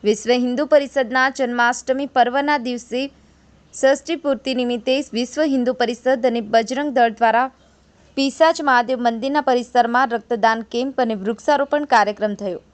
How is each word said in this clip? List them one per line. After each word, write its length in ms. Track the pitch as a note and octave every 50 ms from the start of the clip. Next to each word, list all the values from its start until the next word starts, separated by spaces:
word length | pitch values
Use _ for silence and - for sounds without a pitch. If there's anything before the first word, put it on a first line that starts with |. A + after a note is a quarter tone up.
| -
વિશ્વ 260 | G#3 G#3+ G3+ - A3
હિન્દુ 360 | B3 B3 B3 B3 B3 B3 D4+
પરિષદના 580 | C4+ D#4 D4 C#4+ C4+ - C#4 C4 G#3+ B3 C4 B3+ C4+
જન્માષ્ટમી 760 | C4+ - C4+ A#3+ A#3+ A#3+ A#3+ A#3+ B3+ - - - C4 C4 C#4+
પર્વના 520 | C4+ _ C4 A#3+ A#3 A#3+ C#4 C#4 D4 D4 C#4+
દિવસે 420 | A#3 B3 B3 A#3+ A3 - A3 B3 C4+ C#4 _ _ _ _ _ _ _ _ _ _ _ _ _
ષષ્ઠી 420 | - - C4+ C4+ - - - E4+
પૂર્તિ 380 | C#4+ - C#4+ C4+ A3 - C4 C4
નિમિત્તે 400 | B3 B3 A#3+ A#3+ A#3+ G#3+ - B3+ C4+ C#4+ - -
વિશ્વ 300 | A3+ B3 A#3+ - D4 D#4
હિન્દુ 320 | D#4 C4+ C4+ A#3+ A#3 B3+
પરિષદ 560 | B3+ B3 A3+ A#3+ A#3 _ B3+ C4 B3 A3+ B3+
અને 100 | A#3 A#3
બજરંગ 540 | A3 G#3+ A#3 A3+ A3+ G#3+ B3+ B3+ D4 D4 B3+
દળ 240 | B3+ A#3+ A#3 G#3+ -
દ્વારા 260 | A#3+ A3+ A3 A#3 B3+ C4 _ _ _ _ _ _ _ _ _ _ _ _ _
પિશાચ 460 | - C4+ C#4 - - D#4+ D#4+ D#4+ - D#4+
મહાદેવ 420 | C#4+ C4 A#3+ A#3+ G#3+ C4 A#3 B3 A#3+
મંદિરના 360 | A#3 A3+ G#3+ C4+ C#4+ D4 C#4 C4+
પરિસરમાં 680 | B3+ B3 A#3+ B3 _ B3 A#3+ A#3 A#3 B3 C4+ B3 A#3 A3+
રક્તદાન 460 | G#3+ _ A#3+ A#3 G3 A3+ A3 A3+ A3+ _
કેમ્પ 340 | - A#3+ B3+ C#4 C4+ - B3+
અને 80 | A3+ A3
વૃક્ષારોપણ 760 | G3+ F#3+ G3+ A#3 G3+ - - D4 C#4 C#4 C#4 - D4 D4 C#4+ -
કાર્યક્રમ 420 | A3+ G#3 G3 G#3 G3+ G3+ G#3+ G#3 G3+
થયો. 240 | G#3 G3 F3+ - _ _